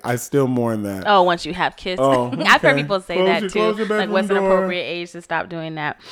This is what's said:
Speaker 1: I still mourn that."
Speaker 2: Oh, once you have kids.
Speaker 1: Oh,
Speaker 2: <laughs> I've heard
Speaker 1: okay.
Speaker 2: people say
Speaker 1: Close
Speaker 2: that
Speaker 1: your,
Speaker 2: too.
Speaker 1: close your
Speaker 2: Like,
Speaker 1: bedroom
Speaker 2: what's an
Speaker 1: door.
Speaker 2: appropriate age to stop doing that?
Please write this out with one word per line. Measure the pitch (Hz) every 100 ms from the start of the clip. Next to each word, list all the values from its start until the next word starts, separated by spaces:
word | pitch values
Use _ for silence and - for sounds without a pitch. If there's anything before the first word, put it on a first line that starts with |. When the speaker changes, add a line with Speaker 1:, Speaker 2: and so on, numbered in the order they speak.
Speaker 1:
I | - 120
still | - 143 131
mourn | 127 117 110
that." | 101 95 202
Speaker 2:
Oh, | 202
once | 180 170 151
you |
have | 180 139 -
kids. | 190 185
Speaker 1:
Oh, | 135 127 123
Speaker 2:
<laughs> | 127 202
I've | 262
heard | 156
Speaker 1:
okay. | 143
Speaker 2:
people | 147 190
say | 185 175
Speaker 1:
Close | 190
Speaker 2:
that | 170
Speaker 1:
your, | 196
Speaker 2:
too. | 208
Speaker 1:
close | 214 214
your | 208
Speaker 2:
Like, | 214
Speaker 1:
bedroom | 208
Speaker 2:
what's | 196 202
an | 196
Speaker 1:
door. | 190
Speaker 2:
appropriate | 185 185 180
age | 135 175 170
to | 170
stop | - 165 -
doing | 165 160 160
that? | 147 - -